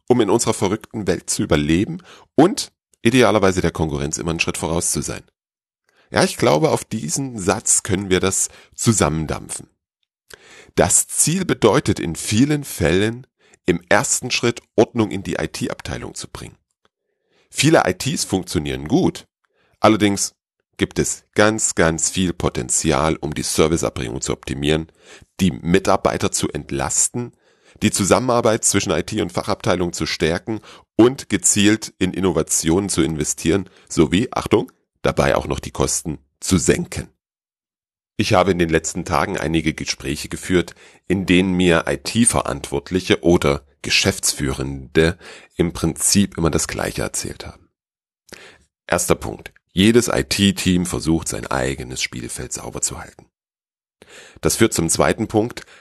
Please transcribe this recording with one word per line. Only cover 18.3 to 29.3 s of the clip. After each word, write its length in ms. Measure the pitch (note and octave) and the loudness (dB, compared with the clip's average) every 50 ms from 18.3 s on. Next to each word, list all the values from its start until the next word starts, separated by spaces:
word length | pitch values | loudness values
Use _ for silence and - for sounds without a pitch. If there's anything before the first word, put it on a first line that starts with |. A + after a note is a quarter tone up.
| G3 F#3+ F3+ - - E2+ D2 C#2+ C2 C2 C#2+ D#2 | -2 -2 -2 -2 -4 -4 -2 -2 -6 -6 -2 0
gut. 380 | B2+ - - - - - - _ _ _ _ _ _ _ _ _ _ - | 2 2 2 2 -2 -4 -20 _ _ _ _ _ _ _ _ _ _ 2
Allerdings 520 | - G#2+ A2 F#2 G#2 G2+ G2+ F#2+ - - _ _ _ _ _ _ _ _ _ | 4 4 4 6 4 2 2 0 -4 -6 _ _ _ _ _ _ _ _ _
gibt 240 | - G2 - - F2 | -4 -4 -2 0 -2
es 240 | D2+ - - - _ _ - | -2 -2 -4 -8 _ _ 2
ganz, 400 | - G#2 G#2+ A2 A2 - - - | 4 4 4 4 0 -4 -4 0
ganz 340 | - E2+ D#2+ E2 D#2+ - - | 2 2 2 2 0 -2 -4
viel 240 | - F#2+ F#2+ E2+ | -2 -2 -2 -2
Potenzial, 840 | D#2+ - - C#2+ - C2 A#1+ A#1+ - - - D#2+ C#2+ C2+ D#2 D#2+ D2+ | -2 -2 -4 -4 -2 -4 -4 -2 -4 -2 0 0 0 2 2 0 0
um 180 | - - D2+ D#2 | -2 -4 -8 -6
die 80 | - | -6
Serviceerbringung 800 | - - - - E2 D#2 E2 D#2 B1+ A1+ - - B1+ A1+ A#1+ C#2 | -6 -4 0 2 2 2 2 0 -2 -4 -4 -6 -8 -8 -8 -8
zu 120 | - - | -6 -6
optimieren, 540 | A#1+ - - - B1+ C#2 C#2+ D2 D#2 D#2+ D#2+ _ _ _ _ - - - - _ _ - | -6 -6 -6 -10 -8 -4 0 0 0 0 -2 _ _ _ _ -20 -20 -20 -20 _ _ 0
die 100 | F#3+ F3+ | 0 0
Mitarbeiter 800 | - - - E3+ F3+ - F#3+ G3+ - - - - A1+ - G#2 F#2+ | 0 0 0 2 2 2 4 2 0 2 2 0 -2 0 -4 -2
zu 180 | - - - - | -2 -2 -4 -4
entlasten, 840 | - D2 C#2 - C#2 C2+ C2+ - - - - - - A#2+ A#2+ A#2+ _ _ _ _ _ _ _ _ _ - | -6 -8 -8 -6 -6 -4 -4 -2 -2 -2 -2 -2 -2 -6 -8 -8 _ _ _ _ _ _ _ _ _ -2
die 80 | - G#2+ | -2 0
Zusammenarbeit 760 | - - G2+ E2 F#2+ F#2+ B2 C3 A#2 A#2+ A#2 A2+ A2 A2+ - | 0 0 2 4 4 4 4 2 0 2 2 2 0 2 0
zwischen 280 | - - G2 - G2+ | 0 0 0 0 2
I 100 | E2 E2 | 0 -2
T 180 | F#2 - G#2+ G#2 | -2 -2 -4 -4
und 120 | F2+ F2 | -4 -2